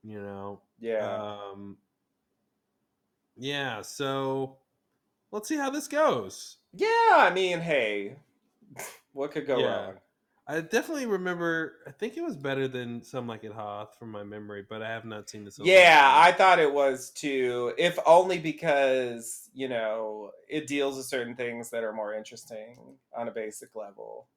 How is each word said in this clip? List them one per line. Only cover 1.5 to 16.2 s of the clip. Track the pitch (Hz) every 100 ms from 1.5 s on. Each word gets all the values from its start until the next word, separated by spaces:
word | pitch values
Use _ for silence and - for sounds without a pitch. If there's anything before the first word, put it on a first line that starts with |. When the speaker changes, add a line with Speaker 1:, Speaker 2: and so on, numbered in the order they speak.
Speaker 1:
Um, | 98 101 95 _ _ _ _ _ _ _ _ _ _ _ _ _ _ _ _
yeah, | 127 143 139 110
so | - - 139 135 135 135 135 135 _ _ _ _ _ _ _
let's | 208 208
see | 311
how | 277
this | 285 294
goes. | 285 311 135 98 - - - _
Speaker 2:
Yeah, | 175 427 453 466 349
I | 208
mean, | 180 185 175
hey, | 165 147 110 104 101 131 _ _ _ _ _
<laughs> | 131 - - _
what | 139 143
could | 156 139
go | 123
Speaker 1:
Yeah. | 123 107 98
Speaker 2:
wrong? | 95 _ _ _ _ -
Speaker 1:
I | 151
definitely | 160 220 294 311
remember, | 247 196 180 175 170 165 160 - -
I |
think | - 226 285
it |
was | 339
better | 185 139 135 131
than | 127 120 120
Some | - 135 120
Like | 110
It | 110
Hot | 107 104 104 107 _
from | 117
my | 107
memory, | 101 104 104 104 101
but | 110
I | 110
have | 113
not | 117 107 101
seen | 107
this | 101 -
in | 107
a |
Speaker 2:
Yeah, | 190 180 156
Speaker 1:
long | 139 139